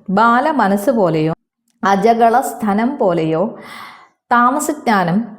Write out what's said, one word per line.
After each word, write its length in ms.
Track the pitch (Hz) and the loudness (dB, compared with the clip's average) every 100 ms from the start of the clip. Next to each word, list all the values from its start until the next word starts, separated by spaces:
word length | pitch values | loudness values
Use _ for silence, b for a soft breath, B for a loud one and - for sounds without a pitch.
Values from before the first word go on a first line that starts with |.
| - | -4
ബാലമനസ്സ് 800 | 190 233 240 302 294 196 202 202 | 2 2 2 0 0 0 0 0
പോലെയോ 420 | 233 175 160 156 165 _ _ _ _ | 0 0 0 -2 -4 _ _ _ _
അജകള 580 | 190 196 220 226 233 240 | 0 2 2 4 4 2
സ്ഥനം 580 | - - 214 190 240 285 | -2 -6 -2 -2 -2 0
പോലെയോ 580 | 208 170 160 160 220 B B B B B B B _ | 0 0 0 -2 -2 B B B B B B B _
താമസജ്ഞാനം 960 | 240 240 294 311 294 - 202 175 190 233 | 2 2 0 -4 -4 -2 0 0 -2 -4